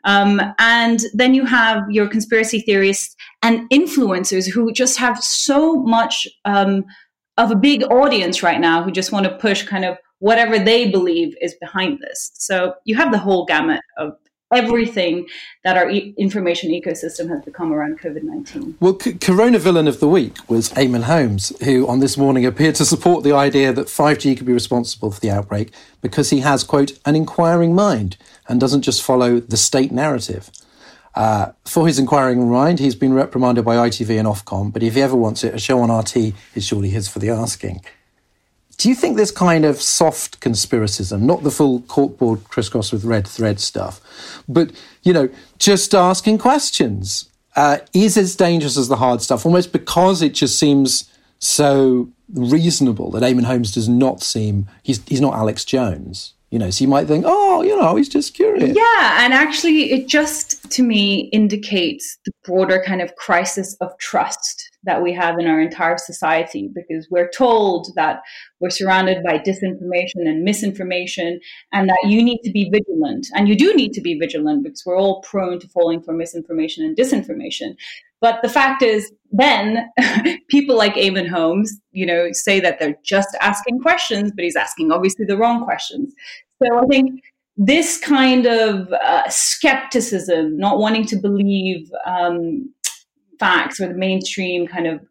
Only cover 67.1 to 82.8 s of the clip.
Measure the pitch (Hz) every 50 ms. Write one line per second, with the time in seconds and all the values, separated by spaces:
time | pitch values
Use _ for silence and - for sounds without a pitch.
67.1 | 180 175 175 175 - - 254 240 233 214 208 196 180 170 170 - - 180 156 -
68.1 | - - - - - - - - _ _ 175 180 175 - 196 190 190 185 190 185
69.1 | 190 185 175 175 160 151 - 196 190 - 196 190 180 - 175 175 180 175 180 180
70.1 | - 180 170 156 151 156 170 196 208 202 220 202 190 190 185 180 180 180 180 180
71.1 | - - 170 170 180 175 - - - - _ _ - 202 196 190 185 190 196 202
72.1 | 208 220 233 240 240 226 - 220 185 208 202 170 190 214 196 - 247 160 156 139
73.1 | - - - - - 202 202 202 214 196 285 392 440 311 233 208 - 208 170 175
74.1 | 165 147 165 - - 156 151 151 151 143 139 156 - - - 180 180 185 196 196
75.1 | 190 190 - - - 196 185 180 180 175 - - _ 180 170 165 165 165 165 -
76.1 | 160 165 165 170 - 170 160 - 165 160 156 160 - 165 160 156 156 - 254 262
77.1 | 277 208 - - 202 - - - - - - - - _ - - - - _ _
78.1 | _ _ 226 233 226 226 247 226 233 294 - 269 269 262 262 226 214 214 202 -
79.1 | _ _ _ _ - 196 269 294 247 208 202 214 220 233 233 - _ - 247 -
80.1 | - 214 240 330 339 - _ _ - 285 277 277 247 220 208 208 202 - 202 196
81.1 | 190 190 175 170 180 170 165 160 175 196 214 214 - - _ _ _ 185 185 170
82.1 | 170 170 175 170 170 - - 214 196 190 180 175 - -